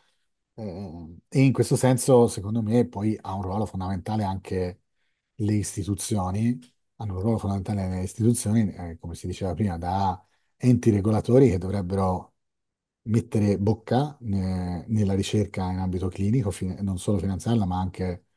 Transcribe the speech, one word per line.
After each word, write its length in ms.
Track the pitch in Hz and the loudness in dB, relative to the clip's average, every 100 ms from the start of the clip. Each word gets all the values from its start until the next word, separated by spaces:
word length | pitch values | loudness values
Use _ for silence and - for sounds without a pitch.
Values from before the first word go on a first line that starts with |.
| _ _ _ _ _ - | _ _ _ _ _ -14
Eh, 640 | 107 87 98 82 80 87 _ | -12 -10 -12 -12 -16 -18 _
e 120 | 143 | 4
in 100 | 135 | 4
questo 220 | 113 117 135 | 4 2 2
senso, 520 | 127 123 - 123 117 | 2 2 6 6 6
secondo 340 | 110 98 117 | 2 -6 -4
me, 260 | 107 120 113 | 2 2 2
poi 300 | 101 107 104 | 0 -2 -2
ha 120 | - | -6
un 80 | 95 | -6
ruolo 240 | 92 98 104 | -4 -4 -4
fondamentale 580 | 95 92 95 98 107 | -4 -6 -6 -4 -4
anche 580 | 98 92 - 95 90 92 _ _ _ _ _ - | -2 -4 -4 -4 -4 -6 _ _ _ _ _ -6
le 180 | 107 | 0
istituzioni, 1040 | 104 92 - 92 98 - 107 92 101 117 123 - _ _ - | 0 -2 -4 -4 -4 -2 -2 -2 0 0 -2 -6 _ _ -12
hanno 180 | 104 92 | -8 -4
un 60 | |
ruolo 160 | 107 110 | -2 0
fondamentale 480 | 101 98 92 104 92 | -2 -4 -2 -4 -2
nelle 160 | 92 | -4
istituzioni, 680 | 95 - 110 117 107 113 101 | -6 0 2 2 2 2 2
eh, 240 | - 87 82 | -2 -12 -12
come 160 | 85 82 | -12 -10
si 100 | 90 | -8
diceva 260 | 87 95 | -6 -4
prima, 240 | 80 104 85 | -2 -2 -2
da 460 | 87 95 95 92 _ _ _ _ | -2 0 0 -2 _ _ _ _
enti 340 | 127 120 117 | 4 4 4
regolatori 580 | 104 101 113 - 123 139 | 4 4 0 4 8 8
che 80 | 90 | 4
dovrebbero 760 | 92 101 90 98 95 92 - _ _ _ _ _ _ _ | -2 -4 -2 0 0 0 -6 _ _ _ _ _ _ _
mettere 540 | 117 110 - 113 101 92 | -2 0 0 2 2 2
bocca 560 | 104 104 - 117 147 - | 2 0 0 0 0 -4
ne-, 640 | 117 98 92 92 90 87 110 | -4 -2 -2 -2 -4 -6 -2
nella 260 | 110 98 98 | 0 0 0
ricerca 540 | 95 107 98 - 90 | 0 0 -2 -2 -4
in 80 | 92 | -2
ambito 280 | 92 90 92 | -2 -2 -4
clinico, 420 | - 101 131 101 | -2 0 0 0
fin-, 260 | - 92 90 | -2 -6 -4
non 160 | 98 92 | -4 -4
solo 180 | - 101 | -2 -2
finanziarla, 460 | 95 90 107 117 92 | -2 -2 0 0 0
ma 140 | 90 | -2
anche 460 | 92 - 92 90 _ | -4 -4 -6 -6 _